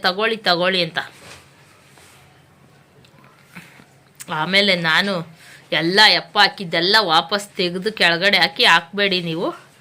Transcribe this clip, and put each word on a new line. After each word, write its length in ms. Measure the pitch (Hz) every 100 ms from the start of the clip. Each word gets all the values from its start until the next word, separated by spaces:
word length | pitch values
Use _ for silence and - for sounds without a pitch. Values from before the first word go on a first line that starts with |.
ತಗೊಳ್ಳಿ, 320 | 190 185 220 226 196
ತಗೊಳ್ಳಿ" 320 | 175 180 190 165
ಅಂತ. 120 | 143 - - - - - _ _ _ _ - - - - _ _ _ _ _ _ _ - _ - _ _ - - - - _ _ - - 160
ಆಮೇಲೆ 340 | 180 196 202 180 165
ನಾನು 240 | 160 196 185 160 - - - - 156
ಎಲ್ಲ 200 | 165 190 208 175
ಯಪ್ಪ 200 | - 214
ಹಾಕಿದ್ದೆಲ್ಲ 520 | 196 - 180 170 180 220 190
ವಾಪಸ್ 320 | 160 170 208 - -
ತೆಗೆದು 320 | 180 180 208 214
ಕೆಳಗಡೆ 380 | 180 170 196 196
ಹಾಕಿ, 200 | 170 175 226
"ಹಾಕ್ಬೇಡಿ 440 | 170 170 202 202 180 170
ನೀವು, 180 | 160 269 - - _